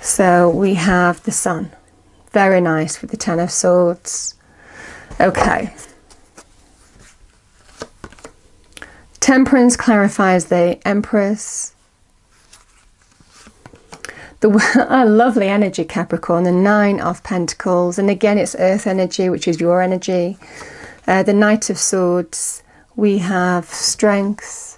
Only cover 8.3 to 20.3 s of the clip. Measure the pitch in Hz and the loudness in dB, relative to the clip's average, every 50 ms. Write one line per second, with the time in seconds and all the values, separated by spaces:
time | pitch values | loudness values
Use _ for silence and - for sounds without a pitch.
8.3 | _ _ _ _ _ _ _ _ _ - - - - - - _ _ - - - | _ _ _ _ _ _ _ _ _ -20 -20 -20 -20 -20 -20 _ _ -4 2 2
9.3 | 269 262 269 247 - 269 247 247 240 - - - 226 208 202 202 208 - 202 190 | 4 4 4 4 4 4 4 4 2 2 0 2 2 4 4 2 0 0 0 2
10.3 | 185 180 175 - 185 175 175 175 170 - _ - 202 202 208 - - 214 202 196 | 2 0 0 0 0 2 2 0 0 -2 _ -2 -2 -2 -2 0 0 0 0 0
11.3 | 214 214 - - - - - - _ _ _ _ _ _ _ _ _ _ _ _ | -4 -6 -8 -12 -10 -12 -12 -12 _ _ _ _ _ _ _ _ _ _ _ _
12.3 | _ _ _ _ - - _ _ _ _ _ _ _ _ _ _ _ _ _ _ | _ _ _ _ -20 -20 _ _ _ _ _ _ _ _ _ _ _ _ _ _
13.3 | _ - - - _ _ _ - - - _ _ - - _ - - - - - | _ -20 -20 -20 _ _ _ -20 -20 -20 _ _ -20 -18 _ -18 -18 -16 -20 -20
14.3 | - _ - 220 202 220 208 - - 254 - - - 262 254 220 214 214 233 262 | -12 _ 0 2 4 4 2 4 2 2 2 2 2 2 4 4 4 4 4 4
15.3 | 226 233 202 190 196 202 208 190 185 - 165 - - 202 175 - - 170 - - | 2 0 0 0 0 0 0 0 -2 -6 -8 -6 -4 -6 -4 -4 -6 -6 -2 -2
16.3 | 175 170 180 180 175 180 190 202 208 208 208 202 202 190 - 165 175 - _ - | 0 0 2 2 2 2 2 2 2 2 2 2 0 0 -2 -6 -6 -6 _ -6
17.3 | 202 180 170 165 - _ - 196 180 175 180 175 175 208 196 196 202 196 - 208 | -4 -4 -4 -6 -8 _ -4 -2 0 0 0 0 -2 0 0 0 0 2 2 2
18.3 | 208 208 175 180 - - 180 185 190 208 - 208 190 190 185 180 - - 190 185 | 2 2 0 -2 -2 -2 0 0 0 0 -2 -2 -2 0 -2 -2 -2 -2 -2 0
19.3 | 175 151 - - 170 156 165 170 175 180 185 180 185 185 180 - 190 180 175 175 | 0 -2 -2 -2 -2 0 0 2 2 2 2 0 -2 -4 -4 -2 -2 -2 -2 -2